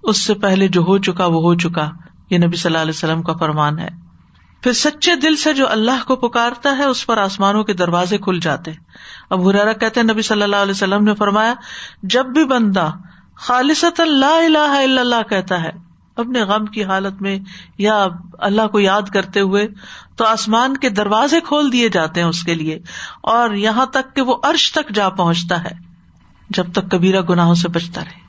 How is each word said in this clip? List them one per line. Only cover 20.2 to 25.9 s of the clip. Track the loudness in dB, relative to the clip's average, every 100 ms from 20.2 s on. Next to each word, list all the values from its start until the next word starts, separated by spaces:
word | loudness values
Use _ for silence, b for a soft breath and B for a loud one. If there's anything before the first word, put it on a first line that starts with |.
| 0
آسمان | 2 2 2 2 0
کے | -2
دروازے | -2 0 2 2 2
کھول | 2 0 2
دیے | 2 2
جاتے | 2 -2 0
ہیں | 0
اس | -2
کے | -2
لیے، | -2 -2 -6 B B B B
اور | 0 2 2
یہاں | 0 0 0 0
تک | -2 -4 -2
کہ |
وہ | 0 0
عرش | 0 0 0
تک | -2 -4
جا | -2 -2
پہنچتا | 0 0 0 -2 -4
ہے، | -4 -14 -20